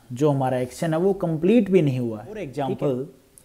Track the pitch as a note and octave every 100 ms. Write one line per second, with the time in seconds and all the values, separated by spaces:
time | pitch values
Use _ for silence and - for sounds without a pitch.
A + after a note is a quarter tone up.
0 | - A#2+ D3+ C3+ C3 B2+ B2+ - E3+ D#3+
1 | F#3+ F#3+ F3 D#3 F3+ A#3+ G3 F#3 D3 B2+
2 | A#2+ G#2+ A#2+ G#3+ D3 B2+ C3 - D3 B2+
3 | D3+ - _ _